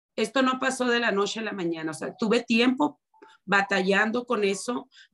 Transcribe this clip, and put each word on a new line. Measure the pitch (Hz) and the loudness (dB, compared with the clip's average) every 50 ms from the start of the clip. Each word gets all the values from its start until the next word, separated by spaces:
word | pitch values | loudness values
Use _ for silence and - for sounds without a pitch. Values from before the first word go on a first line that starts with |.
| _ _ _ | _ _ _
esto | - 226 214 - 277 262 | -4 -4 0 0 2 2
no | 254 262 262 | 2 0 0
pasó | 262 262 247 - 247 | -2 -2 -2 0 0
de | 247 233 233 | 0 2 2
la | 240 226 | 2 0
noche | 196 196 202 190 - 220 | 0 0 0 -2 -2 -4
a | 226 | -6
la | 208 208 | -6 -6
mañana. | 202 170 170 165 160 156 160 | -4 -4 -4 -4 -4 -6 -8
O | 147 | -8
sea, | 143 - - - | -8 -8 -10 -6
tuve | - 233 208 214 247 247 | -4 0 0 2 0 2
tiempo | - 233 226 233 262 254 254 294 294 - _ _ _ _ _ - - - _ _ | 2 2 4 4 4 2 2 0 -2 -2 _ _ _ _ _ -20 -20 -20 _ _
batallando | 190 190 196 196 - 196 190 185 185 196 196 214 226 214 247 240 - | 0 2 2 2 2 0 0 2 2 2 2 2 0 -2 -4 -4 -2
con | 247 208 208 | -2 0 0
eso. | 196 196 196 - - 247 262 - - _ - - - | 0 0 -2 -4 -6 -6 -6 -8 -12 _ -20 -20 -20